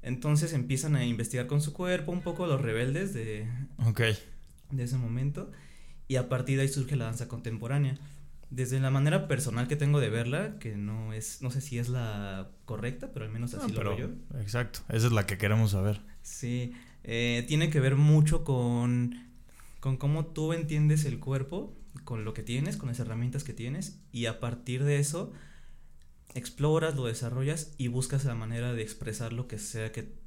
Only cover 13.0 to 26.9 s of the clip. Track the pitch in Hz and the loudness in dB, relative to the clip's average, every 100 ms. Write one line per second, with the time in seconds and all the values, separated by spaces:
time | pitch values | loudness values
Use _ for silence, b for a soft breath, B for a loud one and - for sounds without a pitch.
13 | 269 - 110 113 120 - 262 107 101 101 | -8 -8 -6 -4 -4 -4 -4 -2 0 -2
14 | 127 120 - 135 101 120 123 - - 113 | -4 -6 -8 -6 -2 -2 -2 -6 -2 4
15 | 120 113 95 95 104 107 110 98 98 101 | 6 6 2 0 4 6 6 4 2 0
16 | - B - - 120 123 123 B B B | -4 B -12 -8 -4 -4 -4 B B B
17 | - 117 120 120 120 151 160 151 131 135 | -6 0 2 2 2 2 4 4 4 6
18 | 151 151 151 151 - 131 120 120 120 123 | 8 10 8 6 4 2 4 4 4 4
19 | 123 120 - - - B B B 139 127 | 2 -2 -14 -20 -20 B B B -2 0
20 | 139 151 156 - 156 165 156 151 151 151 | 2 2 0 -2 0 0 0 4 6 6
21 | 143 117 - 135 131 175 262 - - - | 4 -2 -2 -2 -2 -4 -6 -10 -14 -14
22 | - 113 107 110 107 120 147 208 135 120 | -6 -4 -4 -6 -2 0 0 -2 -4 -2
23 | 110 110 123 139 - - 117 151 190 - | -2 0 -2 -2 -6 -6 -4 -4 -6 -10
24 | - 120 117 110 120 117 - 127 143 143 | -10 -2 -2 -2 -4 -4 -4 0 4 4
25 | 143 170 220 B B B B B B - | 4 0 -4 B B B B B B -18
26 | - - - 131 120 - 147 156 160 | -20 -20 -10 -10 -10 0 4 4 2